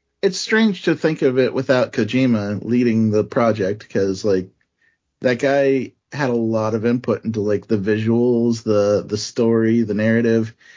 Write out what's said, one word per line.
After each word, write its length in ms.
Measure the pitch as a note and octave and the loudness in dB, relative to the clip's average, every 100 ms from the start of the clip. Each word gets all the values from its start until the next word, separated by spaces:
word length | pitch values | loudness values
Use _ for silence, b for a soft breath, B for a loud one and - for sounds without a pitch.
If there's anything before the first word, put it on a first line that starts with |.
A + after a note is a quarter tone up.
| _ _ | _ _
it's 160 | G3 F#3 | -4 -2
strange 420 | - A3 A3 F#3 | 0 2 2 0
to 120 | F#3 D#3+ | -2 0
think 260 | D#3+ D#3 | -2 0
of 180 | C#3 B2+ | 0 2
it 140 | B2+ | 0
without 400 | B2+ B2+ B2+ A2+ | 0 0 0 0
Kojima 720 | - G#2+ B2+ C3 A2 G2+ G#2 A2+ | -2 0 0 2 0 -2 -6 -2
leading 460 | B2 A#2+ A2+ A2 | 0 2 2 2
the 120 | G#2+ | 0
project, 640 | G#2+ C3 A#2 A2 F#2+ G#2 - | 0 0 0 0 -2 -4 -6
'cause, 360 | G#2+ G2 F#2+ G#2+ | -2 -2 -2 0
like, 240 | F#2+ F#2 _ _ _ _ _ _ _ | 0 -2 _ _ _ _ _ _ _
that 180 | B2+ A#2+ | -2 0
guy 540 | C#3 C#3 C#3 C3+ A#2 - _ | 0 2 2 0 -4 -12 _
had 180 | C#3 C3 | -6 -2
a 40 | A#2+ | -2
lot 380 | A2+ A2 G#2+ A2+ | -2 -2 -2 -2
of 100 | A#2 | 0
input 380 | B2 B2 G#2+ | -2 -2 -4
into, 160 | A2+ A2 | -4 -4
like, 280 | G#2 G2+ - | -2 -2 -2
the 100 | G#2+ | -2
visuals, 840 | G2 G#2+ A2 A#2 B2 A#2+ A#2+ A2+ | 0 0 0 2 2 2 0 -2
the, 400 | A2 G#2 G2+ G2+ - | 0 2 2 0 -2
the 100 | G#2 | -8
story, 680 | - - A#2 A2+ A2 A#2 | -6 -2 0 2 2 2
the 100 | G#2+ | 0
narrative, 600 | G#2 A2 A#2 A#2 A2+ A2+ B B | -2 0 2 2 0 0 B B